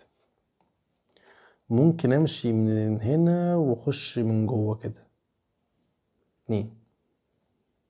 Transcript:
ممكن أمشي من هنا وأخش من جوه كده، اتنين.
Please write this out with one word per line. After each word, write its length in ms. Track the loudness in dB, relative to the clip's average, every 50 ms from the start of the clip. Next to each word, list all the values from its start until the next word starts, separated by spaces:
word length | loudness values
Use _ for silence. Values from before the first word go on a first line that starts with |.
| -20 _ _ _ _ _ _ _ _ _ _ _ _ _ _ _ _ _ _ _ _ _ _ _ _ _ -20 _ _ _ _ _ _ -2
ممكن 420 | 2 4 4 4 4 2 2 2 2
أمشي 400 | 2 2 0 -2 -4 -4 -2 0
من 480 | 2 2 2 0 0 0 -2 -2 -2
هنا 560 | -2 0 0 2 2 2 2 0 0 0 0
وأخش 640 | 0 0 0 -2 -2 -2 -4 -6 -4 -8 -6 -4 -2
من 280 | 0 0 0 0 0
جوه 280 | 0 -2 -2 -2 -2 -4
كده، 320 | -6 -8 -10 -12 -12 -16 _ _ _ _ _ _ _ _ _ _ _ _ _ _ _ _ _ _ _ _ _ _ _ _ _ _ _ _
اتنين. 300 | -4 -4 -2 -4 -6 -10 -18 _ _ _ _ _ _ _ _ _ _ _ _ _ _ _ _ _ _ _ _ _